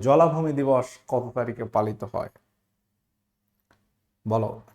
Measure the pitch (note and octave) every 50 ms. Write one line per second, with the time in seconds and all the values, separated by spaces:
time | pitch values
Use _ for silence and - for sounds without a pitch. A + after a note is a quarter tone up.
0 | G#2+ C3 C#3+ D#3+ E3 D#3+ D3+ D#3+ D#3+ D#3 C#3+ C#3 C#3 C3+ C3 B2 A#2+ - - -
1 | _ - C3 A#2+ A#2+ A#2 - B2 A#2 A#2+ A2 - A2+ A2 - A2 G#2+ G#2+ G#2+ -
2 | A2 G#2+ - - - - - _ _ _ _ _ _ _ _ _ _ _ _ _
3 | _ _ _ _ _ _ _ _ _ _ _ _ _ _ _ _ _ _ _ _
4 | _ _ _ _ - G#2+ A2 A2+ A2 A2 - - - _